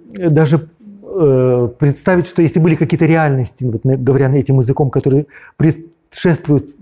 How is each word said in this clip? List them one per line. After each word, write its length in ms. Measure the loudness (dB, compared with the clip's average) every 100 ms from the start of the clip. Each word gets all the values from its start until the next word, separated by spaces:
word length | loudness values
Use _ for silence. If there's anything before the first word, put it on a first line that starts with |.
| -20
даже, 560 | -6 0 2 2 0 -2 _ -20 -20
э, 640 | -10 -2 2 2 2 0 -2 -2
представить, 480 | -2 -2 -2 -2 -2
что 160 | 0
если 160 | 0 2
были 160 | 0
какие-то 320 | 0 -2 0 2
реальности, 580 | 2 0 -2 -4 -6
вот, 200 | -6 -4
на-, 120 | -2 0
говоря 320 | 0 2 2
на 80 | 0
этим 220 | 2 0
языком, 320 | 0 0 -2
которые 360 | -2 0 0 -2 -10 -14 -2
предшествуют 1120 | 0 -2 -10 _ _ -4 -2 0 0 -2 -2 -12